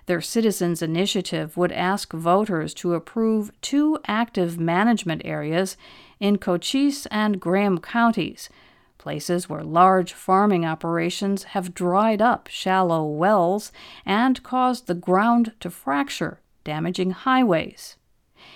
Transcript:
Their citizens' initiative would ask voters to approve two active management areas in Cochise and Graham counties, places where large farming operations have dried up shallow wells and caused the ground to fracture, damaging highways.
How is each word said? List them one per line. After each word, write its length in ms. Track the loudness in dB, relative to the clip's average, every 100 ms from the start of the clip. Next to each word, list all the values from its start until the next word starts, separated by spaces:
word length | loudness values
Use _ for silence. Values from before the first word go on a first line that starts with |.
| -4
Their 100 | -4
citizens' 600 | -2 0 0 2 0 -2
initiative 760 | -2 0 0 -2 -4 -4 -6 -2
would 140 | -2
ask 420 | 0 -2 -2 -4
voters 640 | -4 2 2 2 -2 -4
to 200 | -6 -4
approve 580 | -4 -4 -2 0 0 -2 -10
two 360 | -2 0 2 0 -2
active 500 | -2 -2 -2 -2 0
management 640 | 0 2 2 2 0 -6
areas 520 | -6 -6 -2 -2 -2 -6 -20 -20 -20 -4
in 200 | 0 0
Cochise 680 | 0 -2 -2 0 0 -2 -6
and 260 | -2 0 -2
Graham 400 | 0 2 2 0
counties, 720 | -2 0 2 2 -2 -6 -18 _ _ _ _ _
places 500 | -10 -8 -2 -2 -2
where 140 | -8
large 500 | -2 4 6 6 0
farming 540 | -6 0 4 4 4 0
operations 800 | -2 -2 -2 -2 -2 -2 -4 -4
have 200 | -6 -6
dried 460 | -4 0 2 2 2
up 280 | 2 0 -4
shallow 560 | -8 0 2 2 2
wells 640 | 0 0 2 4 4 0 -4 -18 -20 -14
and 380 | -2 2 2 0
caused 460 | -2 0 0 0 -4
the 80 | -6
ground 560 | 2 2 4 4 2 -2
to 100 | -12
fracture, 720 | -10 -4 -2 -2 -4 -6 -8 _ _
damaging 480 | -8 -4 -4 -2 -2
highways. 840 | -2 0 2 4 2 0 -12 -20 -20 _ _ _ _ -20